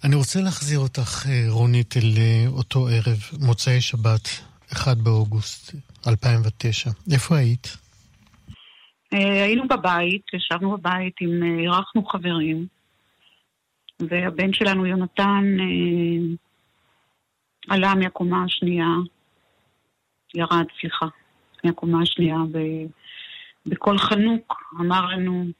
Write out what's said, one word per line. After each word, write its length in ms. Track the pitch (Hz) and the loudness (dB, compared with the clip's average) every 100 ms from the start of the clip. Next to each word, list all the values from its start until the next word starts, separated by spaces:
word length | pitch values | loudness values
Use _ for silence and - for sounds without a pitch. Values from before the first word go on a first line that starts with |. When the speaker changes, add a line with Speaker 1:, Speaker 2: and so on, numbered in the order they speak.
Speaker 1:
אני 100 | 143 | 4
רוצה 260 | 143 131 185 | 2 2 0
להחזיר 380 | 190 160 143 147 | 0 -2 -2 0
אותך, 480 | 135 - 123 - 139 | 0 -2 -4 -4 -2
אה, 160 | 131 113 | 0 2
רונית, 480 | 110 120 120 117 127 | 2 4 4 2 2
אל, 180 | 113 110 | 2 4
אה, 260 | 113 113 117 | 4 4 2
אותו 400 | 135 127 135 127 | 0 -2 0 2
ערב, 300 | 117 110 113 - 143 | 2 2 0 -4 -2
מוצאי 400 | 139 113 - 127 | 2 2 2 2
שבת, 480 | 123 117 113 110 - - - _ _ | 2 0 2 2 0 -12 -14 _ _
אחד 260 | - - 120 | -4 0 2
באוגוסט 760 | 113 110 107 107 - - - 151 - - - | 4 4 2 0 -4 -10 -16 -18 -18 -8 0
אלפיים 320 | 110 123 117 | 2 4 2
ותשע. 460 | 110 - 120 110 - 104 - | 2 0 -2 -2 -4 -6 0
איפה 240 | 139 - 160 | 0 2 2
היית? 400 | 123 120 - - _ _ _ _ _ _ - - _ _ _ _ _ | 4 2 -4 -18 _ _ _ _ _ _ -20 -20 _ _ _ _ _
Speaker 2:
אה, 320 | 202 196 196 | 0 2 2
היינו 240 | 202 226 262 | 2 0 0
בבית, 540 | 262 180 175 175 196 - | 0 0 0 0 -4 -6
ישבנו 420 | 202 - 170 196 202 | -8 -4 -2 -2 -2
בבית 380 | 175 180 185 - | -2 -2 -4 -4
עם, 220 | 175 170 | -2 0
אה, 180 | 170 170 | 0 0
אירחנו 440 | 170 180 196 226 196 | 0 0 0 -2 -2
חברים, 600 | 190 175 170 156 160 180 _ _ _ _ _ _ _ _ _ _ _ - _ | -4 -2 -2 -2 -2 -6 _ _ _ _ _ _ _ _ _ _ _ -20 _
והבן 520 | 165 175 180 170 190 | -6 -4 -4 -2 -2
שלנו, 340 | 190 202 190 185 | 0 0 0 0
יונתן, 580 | 185 185 - 196 202 196 196 | -2 -4 0 2 2 2 0
אה, 760 | 185 180 175 175 170 170 170 170 _ _ _ _ _ _ _ _ _ _ _ _ - | 0 0 0 0 0 -2 -2 -6 _ _ _ _ _ _ _ _ _ _ _ _ -4
עלה 260 | 190 190 | 0 2
מהקומה 500 | 196 185 - 180 180 | 2 0 -2 -2 0
השנייה, 500 | 180 - 175 175 165 165 180 _ _ _ _ _ _ _ _ _ _ _ _ | -2 -2 -2 0 0 -2 -4 _ _ _ _ _ _ _ _ _ _ _ _
ירד, 300 | 170 170 170 165 - | -6 0 0 0 -6
סליחה, 260 | 170 - 160 - _ _ _ _ | -8 -6 -8 -10 _ _ _ _
מהקומה 380 | 165 170 165 165 | -2 -2 0 2
השנייה, 340 | 170 - 170 160 160 | 0 0 0 0 -2
ו-, 360 | 160 156 160 160 - - - - - - _ - | -2 -4 -6 -10 -14 -20 -20 -20 -20 -20 _ -8
בקול 320 | 190 214 202 | -2 0 0
חנוק 720 | - 214 220 226 - - - 165 | 0 2 2 0 -4 -10 -10 -6
אמר 260 | 175 185 180 | 0 0 0
לנו 380 | 185 185 180 175 170 | -2 -2 -2 -4 -8